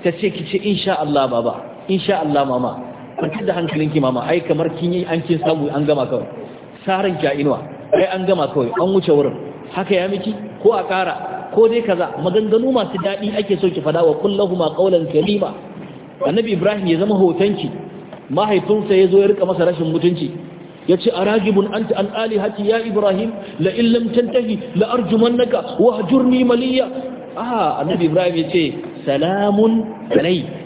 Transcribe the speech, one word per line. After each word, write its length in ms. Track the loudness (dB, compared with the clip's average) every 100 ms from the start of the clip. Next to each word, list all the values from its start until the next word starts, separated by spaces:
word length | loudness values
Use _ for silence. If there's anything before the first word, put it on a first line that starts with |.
Ka 80 | -2
ce, 160 | 0 -4
ki 140 | -4 -4
ce, 60 | -4 0
"Insha 260 | -2 0 -2
Allah 260 | 0 2 2
baba, 260 | 0 -2 -4 -10 -16 -4
insha 320 | -2 0 0
Allah 240 | 2 0
mama." 320 | 2 0 -2 -6 -12 -14 -14 -6
Kwantar 280 | -6 -4 -4
da 80 |
hankalinki 460 | -2 -2 -2 0 0
mama, 200 | 0 0 0
ai 120 | -2
kamar 280 | 0 -2 -2 -2
kin 160 | -4
yi 120 | -2 -2
an 140 | -4
kin 160 | 0 0
samu 280 | 0 0 0
an 140 | -2 0
gama 200 | 0 0
kawai. 200 | -4 -6 -12 -14 -16 -20 -12
Saran 320 | -4 0 0 0
ki 80 | -2
a 60 |
inuwa, 260 | 0 0 -2 -6 -16 0
ai 100 | 2 2
an 140 | 0 0
gama 220 | 2 2
kawai, 200 | 0 -2 0
an 80 | 2
wuce 160 | 2 4
wurin. 240 | 2 2 -2 -12 -14 -10
Haka 220 | -8 0
ya 140 | 0 0
miki? 260 | -4 -4 -6 -10 2
Ko 100 | 2
a 120 | 2
ƙara? 320 | 0 0 -2 -4 -8 -10 -4
Ko 140 | 4 4
dai 140 | 4
kaza? 280 | 0 0 0 -2
Maganganu 500 | 0 0 2 2 2
masu 240 | 0 0 -4
daɗi 280 | -4 -4 -4 -4
ake 180 | -2 0
so 80 | 0
ki 100 | 0
faɗa 240 | -2 2
wa 100 | 2 2
qul 160 | 0 0
lahumu 280 | 0 0 -2 2
qawlan 300 | 2 2 2
karima. 420 | 0 2 0 -2 -6 -16 -16 -16 -18 -20 -4 -2
Annabi 260 | 0 0
Ibrahim 340 | 2 2 0 0
ya 120 | 0
zama 160 | 2
hotonki. 560 | 4 4 4 0 0 -4 -8 -12 -14 -16 -18 -4
Mahaifinsa 640 | -2 2 0 2 0 4
ya 140 | 4 6
zo 100 | 6
ya 80 | 6
rika 160 | 4 2
masa 180 | 2
rashin 280 | 2 2 0
mutunci. 380 | 2 2 0 -4 -6 -14 -16 -18 -14 0
Ya 100 | 2
ce, 140 | 2
"Aragibun 580 | 0 2 2 4 2 2
anta 200 | -2 -2 -2
an 100 | -2 -2
alihati 480 | -2 0 -2 -2 0
ya 120 | 0
Ibrahim, 500 | 2 0 2 2 -2 -6 -12 -2
la 100 | -2
in 220 | 2 2
lam 160 | 2 2
tantahi 480 | 0 2 0 0 -4 -4 0
la 100 | 0 0
arjumannaka 800 | 0 2 4 4 2 0 -4 2
wahjurni 640 | 2 2 2 4 4 4
maliya." 440 | 4 2 2 0 0 -4 -10 -12 -12 -10
Ah, 440 | -4 0 0 0
Annabi 240 | -2 0 2
Ibrahim 280 | 2 2 0
ya 120 | 0
ce, 240 | 0 0 -4 -10 -10
"Salamun 800 | -2 0 0 2 2 4 4 2 -2 -10 0
alai." 340 | 0 2 0 -2 -10